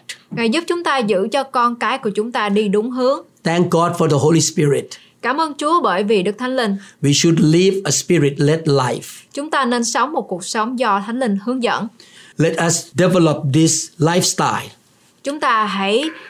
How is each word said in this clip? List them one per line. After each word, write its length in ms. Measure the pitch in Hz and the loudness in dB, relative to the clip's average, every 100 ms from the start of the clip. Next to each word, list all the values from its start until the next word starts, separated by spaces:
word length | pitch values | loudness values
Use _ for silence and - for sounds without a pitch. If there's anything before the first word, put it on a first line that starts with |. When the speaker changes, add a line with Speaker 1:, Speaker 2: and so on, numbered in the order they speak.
| - - - | -16 -20 -12
Speaker 1:
Ngài 180 | 240 233 | -4 -2
giúp 140 | 294 339 | 0 -2
chúng 160 | 349 | -4
ta 140 | 339 277 | -2 -2
giữ 300 | 214 190 226 | 0 0 0
cho 120 | 277 | -2
con 320 | 262 254 240 240 | -2 0 0 0
cái 220 | 226 254 | -4 -2
của 120 | 220 196 | -4 -4
chúng 160 | 226 | -4
ta 180 | 233 208 | -2 0
đi 180 | 202 214 | 0 2
đúng 240 | 208 233 | 0 0
hướng. 280 | 254 254 294 - _ | 0 0 0 -6 _
Speaker 2:
Thank 280 | 165 170 175 | -2 0 2
God 200 | 165 170 | 2 2
for 160 | 170 160 | 2 2
the 100 | 147 | 2
Holy 220 | 156 165 | 4 2
Spirit. 440 | - - 147 127 - - _ _ | 2 0 0 0 -4 -14 _ _
Speaker 1:
Cảm 200 | 233 285 | -4 -2
ơn 120 | 320 285 | -4 -2
Chúa 240 | 294 349 | 0 2
bởi 220 | 233 180 | 2 0
vì 200 | 208 226 | 0 0
Đức 80 | 208 208 | 0 -4
Thánh 180 | 247 262 | -4 -2
Linh. 200 | 220 196 - - | -2 -4 -8 -4
Speaker 2:
We 120 | 143 | 0
should 260 | 139 165 165 | 2 2 4
live 380 | 156 165 185 190 | 4 4 4 2
a 60 | 170 | -2
spirit-led 720 | - - 170 143 139 143 160 | -2 0 2 2 2 0 2
life. 580 | 160 139 123 120 - - - | 2 0 0 -4 -10 -18 -14
Speaker 1:
Chúng 160 | 277 302 | -10 -4
ta 160 | 311 247 | 0 0
nên 180 | 240 | 0
sống 280 | 233 262 262 | -2 -2 -2
một 100 | 302 | -2
cuộc 240 | 196 175 - | -6 -8 -6
sống 340 | 233 226 247 | -4 -4 -2
do 240 | 240 196 202 | 0 0 -2
Thánh 140 | 240 | -2
Linh 180 | 247 196 | -2 -2
hướng 200 | 233 262 | -2 -2
dẫn. 240 | 226 131 220 - - - - - | -2 -2 -6 -12 -20 -20 -10 -2
Speaker 2:
Let 160 | 165 170 175 | 0 0 -2
us 180 | - - | -2 -4
develop 440 | 135 180 180 160 147 139 | 0 2 4 4 2 0
this 200 | 143 160 - - - | 2 2 0 -6 -2
lifestyle. 680 | 151 180 180 - 139 101 104 - _ _ _ _ | 0 2 0 0 0 -2 -6 -16 _ _ _ _
Speaker 1:
Chúng 160 | 277 302 | -8 -4
ta 260 | 294 220 208 | 0 0 0
hãy 380 | 190 196 226 320 - | -2 0 0 0 -8